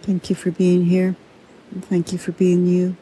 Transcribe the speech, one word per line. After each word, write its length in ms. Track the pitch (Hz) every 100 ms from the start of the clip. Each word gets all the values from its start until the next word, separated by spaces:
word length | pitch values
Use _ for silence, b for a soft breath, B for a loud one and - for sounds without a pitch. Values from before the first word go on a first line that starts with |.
Thank 280 | - 185 -
you 60 | 185
for 160 | 185
being 320 | 170 185 180
here. 320 | 175 185 185 180 - - - - -
And 120 | 185
thank 280 | - 180 170
you 60 | 180
for 120 | -
being 360 | 165 185 180 180
you. 300 | 180 180 180